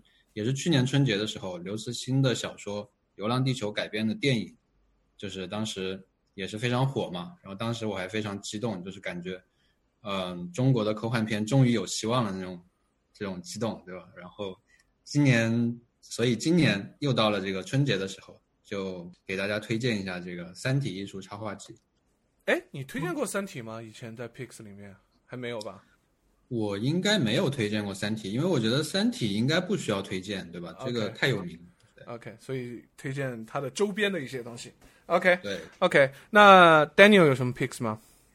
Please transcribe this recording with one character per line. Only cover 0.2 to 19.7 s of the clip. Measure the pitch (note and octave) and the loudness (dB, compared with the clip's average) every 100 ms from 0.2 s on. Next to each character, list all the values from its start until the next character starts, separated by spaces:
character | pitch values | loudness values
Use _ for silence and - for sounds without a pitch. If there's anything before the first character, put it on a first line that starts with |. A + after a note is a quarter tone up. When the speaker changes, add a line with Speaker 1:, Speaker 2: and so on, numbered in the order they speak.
| _ | _
Speaker 1:
也 | G#2+ | -6
是 | A2 | -4
去 | C3+ F3 | -2 2
年 | C#3+ | 2
春 | B2+ C#3 | 4 2
节 | C3+ G2+ | 2 2
的 | |
时 | G#2+ - | -2 -6
候， | F#2+ F2+ | -10 -10
刘 | F2+ G#2+ | -8 -8
慈 | B2 | -8
欣 | A#2 B2+ C3+ | -10 -2 2
的 | C3 | 2
小 | A2+ F#2 - | 0 -6 -10
说 | - G2+ G#2+ _ _ | -10 -10 -10 _ _
《流 | - G#2 | -8 -2
浪 | B2 | 0
地 | C3 | 0
球》 | C3 G#2 | -2 -4
改 | G#2 E2+ | -4 -4
编 | G#2+ | -2
的 | A2 | -2
电 | G#2+ C#3 A#2 | 0 0 0
影， | F2 - _ _ _ _ _ - | -4 -12 _ _ _ _ _ -14
就 | G2+ | -12
是 | F#2+ F#2 | -10 -8
当 | G#2 | -6
时 | G#2+ G2 F#2 F#2+ - _ _ | -6 -6 -6 -8 -14 _ _
也 | - F#2+ | -12 -10
是 | G#2+ | -6
非 | A#2+ | -2
常 | B2 | 0
火 | C3+ B2 E2 | 0 -2 -4
嘛， | F2 F2 - | -6 -12 -16
然 | F#2+ | -16
后 | G2 | -8
当 | A#2 | -6
时 | A#2 G#2+ | -4 -6
我 | |
还 | F#2+ F#2 | -6 -6
非 | G#2+ | -6
常 | G#2 G2+ | -6 -8
激 | - G#2+ | -10 -6
动， | A#2 F#2 | -6 -6
就 | F#2 | -10
是 | F#2+ | -12
感 | F#2 F2 | -10 -10
觉， | F2+ F2+ _ _ _ _ _ _ | -10 -12 _ _ _ _ _ _
嗯， | G#2 G2 F2+ F2 F2 | -8 -6 -6 -8 -8
中 | B2+ C3 | -2 2
国 | A#2+ | 2
的 | G#2+ | 0
科 | G#2+ A#2 | -2 -2
幻 | A#2+ | -2
片 | A2 G#2 G#2+ | -2 -2 2
终 | C#3 | 4
于 | B2 | 4
有 | A2+ F#2 | 2 -2
希 | - A2 | -6 -2
望 | B2+ | -2
了 | G#2+ | -2
那 | F#2+ | -6
种， | F#2 F2+ - _ _ _ _ | -10 -12 -18 _ _ _ _
这 | - | -10
种 | G2 F2+ | -10 -8
激 | - G#2+ | -12 -6
动， | A2+ F2+ F#2 | -6 -6 -12
对 | |
吧？ | F2+ F2 F2+ | -16 -16 -20
然 | F2 | -16
后 | - G2 F#2 _ _ _ _ | -10 -10 -12 _ _ _ _
今 | - C#3+ | -4 2
年， | C#3+ A#2 A2+ A#2 A#2 A#2 - _ | 4 4 2 0 -2 -4 -14 _
所 | - - B2 | -12 -2 0
以 | A2 | 0
今 | D#3 | 2
年 | F3 B2+ G2+ - - | 4 4 2 -4 -6
又 | D3 | -2
到 | A#2+ G#2+ | 2 2
了 | G2+ | 0
这 | F#2+ | -2
个 | F#2+ | -6
春 | F#2 C3+ | -2 0
节 | C#3 F#2+ | 0 0
的 | F#2+ | -4
时 | - | -10
候， | - - _ _ | -18 -20 _ _
就 | - G2+ F#2+ F#2 F2 F2+ - | -10 -8 -8 -8 -14 -14 -8
给 | F#2+ | -4
大 | G2 | -2
家 | G#2 | -4
推 | G#2+ | -4